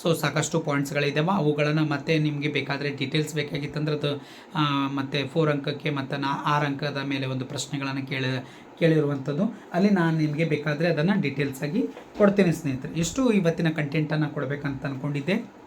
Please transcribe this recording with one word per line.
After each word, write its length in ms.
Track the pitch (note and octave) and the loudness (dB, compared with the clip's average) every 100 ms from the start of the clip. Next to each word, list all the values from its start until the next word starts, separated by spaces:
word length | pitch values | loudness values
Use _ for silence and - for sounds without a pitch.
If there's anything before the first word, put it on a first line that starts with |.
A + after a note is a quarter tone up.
So, 140 | F3 - | 0 0
ಸಾಕಷ್ಟು 440 | D3 D3 D3 E3 | 0 0 0 0
ಪಾಯಿಂಟ್ಸ್ಗಳಿದ್ದಾವೆ, 680 | D#3 C#3+ C#3 C#3+ C#3+ C#3+ D#3+ | 0 0 0 0 0 2 2
ಅವುಗಳನ್ನು 520 | G3+ D3+ D3+ D3 D3+ | 2 2 2 2 2
ಮತ್ತೆ 340 | D#3 C#3+ C#3 D#3+ | 2 0 0 2
ನಿಮಗೆ 300 | D3+ D3 D3 | 2 0 -2
ಬೇಕಾದರೆ 420 | D3 C#3 C#3 C#3+ | -2 -2 -4 -4
ಡೀಟೇಲ್ಸ್ 440 | B2+ C3+ D#3 D3+ | -4 -2 -2 -2
ಬೇಕಾಗಿತ್ತಂದ್ರೆ 600 | D3+ D3 D#3+ C#3+ D#3 D3+ D3+ | -4 -4 -4 -6 -4 -2 -2
ಅದು, 280 | D3 D3 - - - | -2 -4 -8 -20 -6
ಆ, 320 | E3+ D3+ C#3 C#3 | 0 2 2 0
ಮತ್ತೆ 420 | C#3 C#3 D3 C3+ | -2 -2 -2 -2
ಫೋರ್ 220 | E3 D#3 | 2 2
ಅಂಕಕ್ಕೆ 400 | C#3+ D3+ C3+ D#3 | 2 -2 -4 -2
ಮತ್ತು 260 | C#3+ C3 C#3+ | -4 -4 -2
ನಾ-, 280 | C3+ D3 | -2 -2
ಆರು 220 | D#3+ D3 D3 | 0 2 2
ಅಂಕದ 360 | C#3 D3 C#3 | -2 -4 -4
ಮೇಲೆ 220 | C#3 C3+ C3 | -4 -2 -2
ಒಂದು 180 | C3 | -4
ಪ್ರಶ್ನೆಗಳನ್ನು 600 | B2+ C3+ - C#3+ C#3 C3+ C3 | -4 -6 -6 -6 -4 -4 -4
ಕೇಳಿ, 340 | C3+ C3 C3 B2 - - - | -2 -2 -2 -6 -14 -16 2
ಕೇಳಿರುವಂಥದ್ದು, 800 | E3 D#3 C#3+ C#3 C3 C#3+ A3 - - | 4 4 2 0 -2 0 0 -2 -6
ಅಲ್ಲಿ 160 | F3 G3+ | 2 4
ನಾನು 280 | F#3+ E3 D#3+ | 4 4 4
ನಿಮಗೆ 260 | D3+ D3 | 2 2
ಬೇಕಾದರೆ 440 | E3 D3 D#3 C#3+ E3+ | 0 0 0 0 0
ಅದನ್ನು 320 | D3+ D#3+ G#3 | 2 2 2
ಡೀಟೇಲ್ಸಾಗಿ 640 | C#3+ - C#3 C3+ D3 F#3+ - - - - | 0 0 -2 -4 -4 -2 -2 -6 -8 4
ಕೊಡ್ತೇನೆ 340 | G3+ G3 F3+ | 6 6 4
ಸ್ನೇಹಿತರೆ. 400 | D#3+ C#3+ C3 C3+ | 2 -2 -4 -4
ಇಷ್ಟು 400 | D3 E3 - B3+ | -4 -2 2 4
ಇವತ್ತಿನ 380 | G#3 E3+ E3 E3 | 4 4 2 0
ಕಂಟೆಂಟನ್ನು 640 | D#3 C#3+ D#3+ D3+ D#3 D3 | 0 -2 0 0 0 0
ಕೊಡಬೇಕಂತ 520 | D3 C3+ C#3+ C#3+ C3+ C#3 | -2 -4 -4 -4 -4 -6
ಅಂದ್ಕೊಂಡಿದ್ದೆ. 680 | C3 C#3+ C#3+ C#3+ G#3+ A#3 - | -4 -4 -4 0 -2 -2 -14